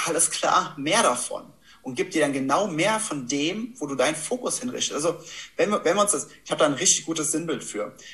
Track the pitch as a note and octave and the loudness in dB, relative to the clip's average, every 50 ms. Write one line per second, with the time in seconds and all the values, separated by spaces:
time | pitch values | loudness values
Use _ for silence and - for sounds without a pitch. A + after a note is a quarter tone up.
0 | - E3+ D#3 E3 - - - - - D#3 - F3+ F#3 - - C#3+ C3+ D#3 F#3+ A#3 | -2 0 2 2 2 0 0 0 2 4 4 4 2 0 -4 -6 -2 2 2 4
1 | G#3 C#3+ B2 - - - - - - - - _ _ - - - - C3 B2 F3+ | 4 4 2 0 -2 -6 -8 -10 -12 -14 -20 _ _ -20 -20 -14 -12 -6 -4 -4
2 | - - - D#3+ C#3+ C#3+ C3+ C3+ C3+ C3+ C#3+ F3+ G#3 G3 D#3 D3+ F3+ G#3 A3 G#3+ | -4 -2 0 2 2 2 0 0 0 2 2 2 2 0 0 0 2 2 2 0
3 | - - D#3+ C#3+ B2 A#2+ C#3+ C#3+ D3 E3+ G3 A3 A#3+ - - - D3+ C#3 C#3 - | -2 -4 -6 -6 -4 -2 -2 0 0 0 -2 -4 -6 -8 -8 -8 -6 -2 0 2
4 | - D#4 D#3+ - - - B3 B3 - B3 - - - B3 B3+ B3 - - D#3+ D3 | 2 2 0 -2 -4 -4 -4 -4 -2 -4 -4 -4 -4 -6 -4 -4 -4 -4 -2 0
5 | D#3 E3+ - - - - - - - - - - E3+ G3+ G#3 - - D#3+ F#3 G#3 | 0 0 -2 -2 -8 -16 -16 -16 -16 -6 -2 0 2 2 2 2 2 2 4 4
6 | G3+ G3+ - C3+ - - - - - - C#3+ - D#3+ D3 C#3+ - F#3 - - - | 4 4 2 0 -4 -8 -14 -18 -6 -2 2 4 4 4 4 2 2 2 2 2
7 | - D#3+ D#3+ D#3 D3 - - D#3 F3 E3 - - - - - G#2 - - - - | 0 -2 -4 -2 -2 -2 -2 -2 -2 -2 -4 -4 -6 -6 -6 -6 -6 -6 -10 -14
8 | - - | -20 -20